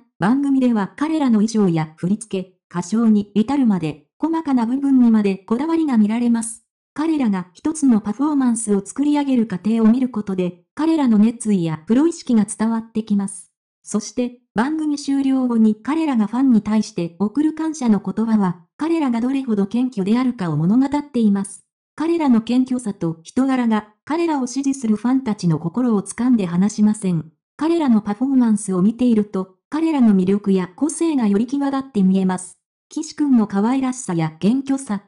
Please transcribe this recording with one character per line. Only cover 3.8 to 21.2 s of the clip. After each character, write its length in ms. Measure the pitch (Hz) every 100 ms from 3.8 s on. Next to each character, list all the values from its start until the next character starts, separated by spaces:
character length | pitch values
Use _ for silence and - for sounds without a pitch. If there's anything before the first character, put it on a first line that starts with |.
| 156 147 _ _
細 240 | 311 320
か 100 | 320
な 140 | 262 226
部 120 | 269
分 200 | 277 262
に 120 | 240
ま 100 | 220
で 140 | 208 190
こ 200 | - 226
だ 120 | 311
わ 80 | 330
り 100 | 311
が 100 | 233
見 120 | 208
ら 100 | 226
れ 100 | 240
ま 140 | 233
す。 220 | 226 - _ _ _ -
彼 220 | 320 311
ら 100 | 240
が 200 | 190 180
一 180 | - 302
つ 140 | 311 269
の 140 | 220
パ 120 | 208
フ 160 | 202 294
ォ 40 |
ー 0 | 285
マ 140 | 254
ン 60 | 233
ス 200 | 208 202
を 80 |
作 200 | 196 -
り 140 | 294 294
上 60 |
げ 120 | 277 254
る 120 | 220
過 100 | 175
程 240 | 214 226
を 60 | 220
見 120 | 247
る 80 | 254
こ 140 | 220
と 140 | 208 185
で、 240 | 180 180 _ -
彼 200 | 320 320
ら 120 | 262
の 100 | 214
熱 340 | 214 233 214
意 120 | 196
や 180 | 165 156 -
プ 100 | 233
ロ 100 | 330
意 60 |
識 240 | 339 - 226
が 100 | 214
伝 240 | - 220
わ 80 | 226
っ 140 | 226
て 100 | 220
き 140 | 214 202
ま 100 | 196
す。 240 | - - _ _ _
そ 160 | - 208
し 140 | 208
て、 260 | - 247 247 _
番 240 | 196 262 311
組 180 | 311 285
終 280 | - 277
了 240 | 269 262 254
後 80 | 233
に 180 | 220
彼 320 | 214 - 320 320
ら 80 |
が 140 | 247 202
フ 80 | 247
ァ 40 |
ン 120 | 269
に 100 | 220
対 220 | 208 220
し 80 | 214
て 240 | - 170 170
送 240 | 208 247
る 100 | 311
感 200 | 311 320
謝 140 | 311 240
の 100 | 202
言 260 | 185 190
葉 140 | 226 214
は、 220 | 190 175 _ -
彼 240 | 202 330
ら 100 | 277
が 100 | 233
ど 120 | 247
れ 100 | 269
ほ 140 | 262 208
ど 100 | 196
謙 200 | 233 254
虚 160 | 226
で 140 | 185 233
あ 40 |
る 120 | 254
か 160 | 240 175
を 60 | 151
物 220 | 170 240
語 80 | 269
っ 160 | 294
て 160 | 294
い 140 | 240